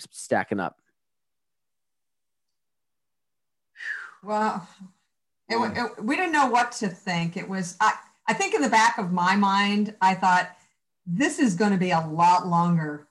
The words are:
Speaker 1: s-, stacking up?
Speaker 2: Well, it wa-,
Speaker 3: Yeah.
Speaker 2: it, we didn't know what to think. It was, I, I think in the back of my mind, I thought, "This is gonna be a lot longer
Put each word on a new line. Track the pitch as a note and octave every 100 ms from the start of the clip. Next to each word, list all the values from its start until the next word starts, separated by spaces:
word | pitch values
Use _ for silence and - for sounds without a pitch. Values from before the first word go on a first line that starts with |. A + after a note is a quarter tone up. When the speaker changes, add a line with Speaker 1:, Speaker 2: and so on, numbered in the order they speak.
Speaker 1:
s-, | -
stacking | - - A2 F#2 G2+
up? | E2+ - _ _ _ _ _ _ _ _ _ _ _ _ _ _ _ _ _ _ _ _ _ _ _ _ _ _ _ _ _ - - - - -
Speaker 2:
Well, | F#3+ G#3+ G#3+ G3+ E3+ - F#3+ _ _ _ _ _ -
it | A3+
wa-, | A3+
Speaker 3:
Yeah. | F#3 A#3 -
Speaker 2:
it, |
we | G#3+ E4
didn't | F4+
know | D#4 C4
what | A#3 F3+
to | - G3+
think. | E3+ - E3+ E3+ F3+
It | -
was, | F#3+ F3 -
I, | G#3+ - - _ -
I |
think | A3+ G4
in | G4
the | C4+
back | A3 A3+ A#3
of | F#3
my | F3+ F3+ G3+
mind, | G3+ G3 G3+ G#3 G#3 -
I | F#3+ F3+
thought, | E3 F3+ - - _ _ _ _ F#3
"This | F3 D4+ D#4
is | C4
gonna | E3+ G#3 G3
be | F3+
a | E3
lot | D#3+ D#3 F3 F#3 F#3+
longer | E3+ F3 E3+ D3+ D3 -